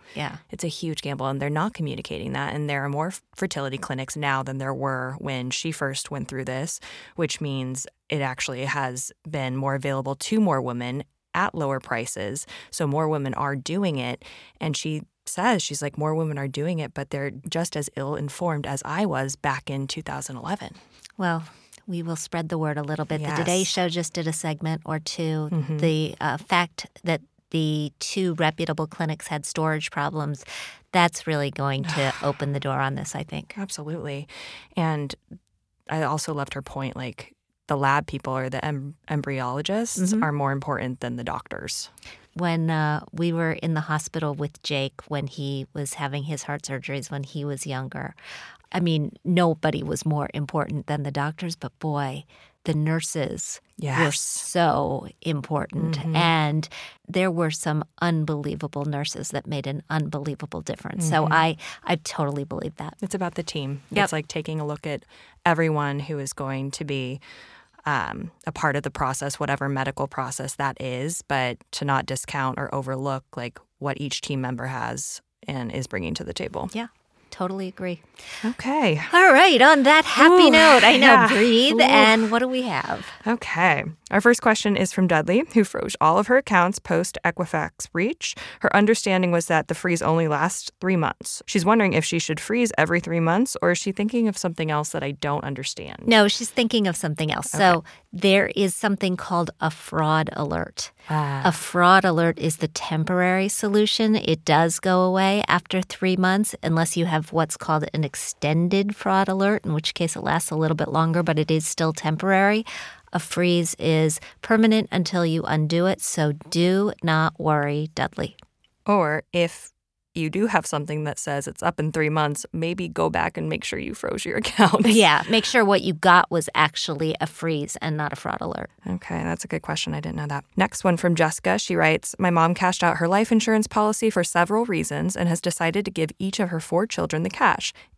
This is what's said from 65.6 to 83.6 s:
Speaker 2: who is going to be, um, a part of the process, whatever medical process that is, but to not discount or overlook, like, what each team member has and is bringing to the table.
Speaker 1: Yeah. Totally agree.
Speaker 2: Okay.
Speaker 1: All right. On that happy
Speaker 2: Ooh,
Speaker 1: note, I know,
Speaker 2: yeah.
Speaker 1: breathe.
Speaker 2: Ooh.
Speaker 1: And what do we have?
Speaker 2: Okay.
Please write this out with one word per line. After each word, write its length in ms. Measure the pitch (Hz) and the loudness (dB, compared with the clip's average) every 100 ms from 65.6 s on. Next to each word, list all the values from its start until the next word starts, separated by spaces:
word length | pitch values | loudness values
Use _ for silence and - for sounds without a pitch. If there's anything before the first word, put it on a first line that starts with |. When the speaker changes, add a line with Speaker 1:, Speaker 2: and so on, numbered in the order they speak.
| 165 151 143 143 | 2 2 0 -2
Speaker 2:
who 220 | 143 151 | -4 -6
is 120 | 135 | -6
going 380 | - 135 135 139 | -8 -6 -6 -6
to 120 | - | -8
be, 360 | 147 139 127 135 - - - - _ _ 151 | -6 -6 -6 -8 -14 -20 -20 -20 _ _ -4
um, 440 | 135 69 52 165 - - | -2 -4 -8 -12 -12 -10
a 60 | |
part 240 | - 156 139 | -4 -2 -2
of 80 | |
the 60 | 143 | -4
process, 500 | - 135 131 143 - | -4 -4 -4 -6 -4
whatever 280 | 143 143 139 | -4 -2 -2
medical 380 | 135 135 135 139 | -2 -4 -4 -6
process 480 | - 131 - 135 - | -6 -8 -6 -8 -4
that 240 | 139 - | -4 -4
is, 420 | 131 123 147 175 | -6 -6 -6 -6
but 340 | - 139 127 120 _ | -4 -2 -2 -4 _
to 120 | - | -6
not 220 | 143 135 - | -2 0 -2
discount 500 | 131 - 143 131 123 | -6 -6 -4 -4 -4
or 160 | 139 | -4
overlook, 520 | 139 131 131 139 131 - - | -6 -6 -4 -4 -6 -8 -12
like, 220 | 120 - _ - | -12 -12 _ -10
what 200 | 139 135 | -6 -6
each 200 | 143 - | -6 -6
team 200 | - 135 | -6 -4
member 260 | 131 123 131 | -4 -6 -6
has 540 | 127 117 127 - - _ _ - | -6 -6 -6 -10 -12 _ _ -10
and 240 | 135 117 | -8 -6
is 160 | - 131 | -6 -6
bringing 260 | 98 85 | -6 -6
to 80 | - | -6
the 120 | - | -8
table. 360 | - - - - | -8 -6 -6 -6
Speaker 1:
Yeah. 160 | 220 233 _ _ _ - - | -8 -10 _ _ _ -16 -8
Totally 280 | 185 190 185 | -6 -6 -8
agree. 340 | - 185 170 _ - - - | -8 -8 -8 _ -20 -16 -8
Speaker 2:
Okay. 560 | 220 247 254 294 233 151 - | -6 -6 -2 2 2 2 4
Speaker 1:
All 180 | 349 370 | 8 10
right. 300 | 269 370 262 | 10 10 10
On 220 | 262 302 | 10 10
that 200 | 262 302 | 8 6
happy 440 | 311 240 311 359 320 | 6 8 10 12 10
Speaker 2:
Ooh, 20 | |
Speaker 1:
note, 340 | 320 320 262 | 10 10 10
I 140 | 214 254 | 10 10
know, 80 | 269 | 10
Speaker 2:
yeah. 220 | 240 220 | 10 8
Speaker 1:
breathe. 480 | 202 240 226 269 320 | 6 6 8 6 6
Speaker 2:
Ooh. 40 | |
Speaker 1:
And 500 | 262 214 214 226 220 | 6 8 10 8 6
what 100 | 233 | 2
do 80 | 254 | 0
we 120 | 254 | 0
have? 460 | 247 147 - - - - 214 | -2 -2 -2 -6 -8 -8 -2
Speaker 2:
Okay. 580 | 240 - 165 | -2 -2 2